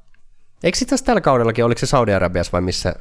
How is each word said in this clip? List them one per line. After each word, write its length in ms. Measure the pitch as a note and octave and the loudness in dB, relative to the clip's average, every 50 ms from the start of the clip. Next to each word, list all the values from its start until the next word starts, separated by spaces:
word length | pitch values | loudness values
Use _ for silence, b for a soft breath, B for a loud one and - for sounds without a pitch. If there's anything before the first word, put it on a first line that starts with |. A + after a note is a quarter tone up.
| _ - - - - - - - - - - _ - | _ -20 -20 -20 -20 -20 -20 -20 -20 -20 -12 _ -4
eikö 140 | F3 - | -2 -2
sit 120 | - B3+ - | -2 -2 -2
tässä 160 | C#4 B3+ - | -2 -2 0
tällä 160 | - A#3+ G3 | 0 0 2
kaudellakin, 440 | - D#3 C3+ A#2+ A#2 A2+ A2 B2 A#2 | 2 2 2 2 2 2 2 2 2
oliko 140 | A#2+ A#2+ - | 2 0 0
se 60 | - | -2
Saudi-Arabiassa 680 | - - C3 A#2+ G#2 G2+ F#2+ F#2 F2 F2+ F2+ E2+ - | 0 2 2 2 2 2 2 0 0 0 -2 -2 -2
vai 100 | - F2 | -2 -2
missä, 340 | F2+ F2+ F2+ - - F#2 E2+ - | -2 -2 -4 -4 -4 -4 -6 -6